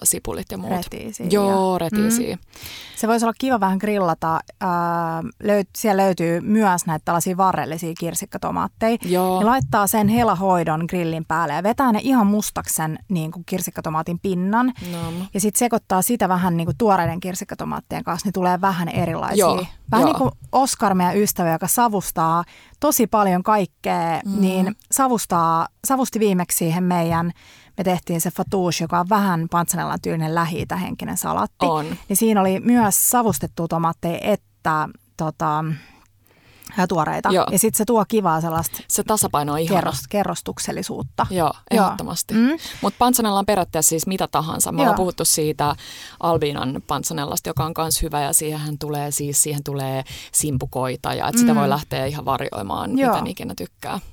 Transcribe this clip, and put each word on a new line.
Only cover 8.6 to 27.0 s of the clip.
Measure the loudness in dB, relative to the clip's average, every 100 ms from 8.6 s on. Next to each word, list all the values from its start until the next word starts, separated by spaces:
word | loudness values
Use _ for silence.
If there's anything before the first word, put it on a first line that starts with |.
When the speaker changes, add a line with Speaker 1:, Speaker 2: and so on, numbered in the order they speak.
| -4 -2 0 0 0
Speaker 1:
Joo. | 2 2 2
Speaker 2:
Ja | 2
laittaa | 2 2 0 2
sen | 2 4
helahoidon | 4 4 2 2 2 2 0 -2
grillin | -2 -2 -2 -2
päälle | 0 0 0
ja |
vetää | 0 2 4
ne | 2
ihan | 4 4 4
mustaksen | 2 0 -6 -6 -4 -4 -6 -4
niin | -4 -4
kuin | -8 -6
kirsikkatomaatin | -6 -4 -6 -4 -2 -2 -4
pinnan. | -2 -2 0 2 0 -2 -8
Speaker 1:
No. | -6 -6 -6 -6 -2
Speaker 2:
Ja |
sit | 0 2
sekoittaa | 2 0 0 0
sitä | 2 0 2
vähän | 2 2 0
niin | 0
kuin | 2
tuoreiden | 4 4 4 -2
kirsikkatomaattien | -6 -8 -10 -8 -6 -8 -8 -8 -6
kanssa, | -4 -2
niin |
tulee | 0 2 2
vähän | 2 0 -2
erilaisia. | -2 -2 -2 0 4
Speaker 1:
Joo, | 4 2 -2 -10 -2
Speaker 2:
Vähän | 4
Speaker 1:
joo. | 4
Speaker 2:
niin | 4
kuin | 0 -2 -2
Oskar, | 2 2 2 2 2
meidän | 2 2
ystävä, | 0 2 0
joka | 0 0
savustaa | 2 2 2 -2 0 2 2 0 -10 -20 -2
tosi | 0 2 2
paljon | 4 4 2
kaikkea, | 2 2 2 -4 -4 -2 0 -2 -2
Speaker 1:
Mm. | 2
Speaker 2:
niin | 2 2 0 -2 _
savustaa, | 0 2 2 0 2 4 2 0 -4 -2
savusti | 0 0 2
viimeksi | 2 2 0 0
siihen | 0 0 2
meidän, | 2